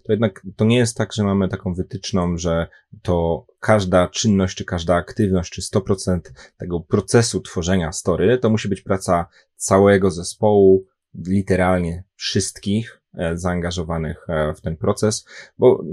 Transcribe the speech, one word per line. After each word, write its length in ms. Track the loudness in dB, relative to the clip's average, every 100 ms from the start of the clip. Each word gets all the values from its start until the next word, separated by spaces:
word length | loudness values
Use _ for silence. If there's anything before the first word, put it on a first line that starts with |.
to 100 | -4
jednak 280 | -2 -2 -4 -14 0
to 100 | 2
nie 120 | 4
jest 200 | 2 -2
tak, 160 | -6
że 100 | -2
mamy 260 | 0 0 0
taką 240 | -4 -6
wytyczną, 640 | -6 -8 -10 -4 -2 -2 -2
że 300 | -2 -2 -2 -10 _ -8
to 440 | -2 0 0 -2 -8 _
każda 480 | 2 2 4 2 2
czynność, 500 | 0 2 2 0 -4
czy 80 | -6
każda 300 | -4 0 0
aktywność, 580 | -2 -2 0 0 -2
czy 80 | -10
sto 200 | -4 -4
procent 520 | -2 -2 -2 -4 -6 -20 -20 _
tego 220 | -8 -6
procesu 640 | -2 -4 2 2 2 -2
tworzenia 500 | -6 -4 0 0 -2
story, 460 | -4 -2 0 2 2
to 120 | 2
musi 200 | 0 -2
być 120 | -6
praca 440 | -4 -4 0 0 -2 _ _ _
całego 560 | 2 4 6 6 2
zespołu, 760 | -2 -8 -2 2 6 6 6 2 _ _ -12 -4
literalnie 760 | -2 0 0 2 0 -2 -6 -12 _
wszystkich, 880 | -4 -2 -4 -6 -4 -4 -4 -14 _
e, 240 | -6 -4 -2
zaangażowanych, 880 | -2 -2 -4 -6 -4 -4 -6 -8 -6
e, 240 | -2 -2
w 80 | -4
ten 160 | -8 -4
proces, 480 | -4 0 -2 -2 -10 -20 -20 2
bo 260 | 4 4 -2